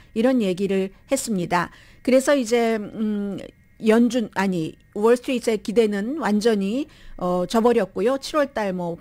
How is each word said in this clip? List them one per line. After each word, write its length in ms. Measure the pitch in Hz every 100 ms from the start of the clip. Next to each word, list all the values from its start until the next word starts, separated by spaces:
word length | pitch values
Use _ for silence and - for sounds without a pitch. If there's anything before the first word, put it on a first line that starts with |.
| -
이런 300 | 220 233 262
얘기를 480 | 202 180 196 190 190 - -
했습니다. 600 | 269 247 196 170 175 170 - - -
그래서 340 | - 254 262 285
이제, 400 | 226 233 233 226
음, 600 | 208 - 214 208 202 190 - - _ _ 220
연준, 420 | 220 240 247 214
아니, 420 | - 196 180 156 - _
월스트리트의 680 | - 214 247 247 254 233 214
기대는 560 | 214 208 226 202 214 320
완전히, 680 | 208 208 214 214 196 240 311 - - -
어, 280 | 180 180 180
져버렸고요. 720 | 233 233 233 190 - 202 269
칠월 340 | - 320 277
달 220 | 247 202
뭐, 240 | 185 175 170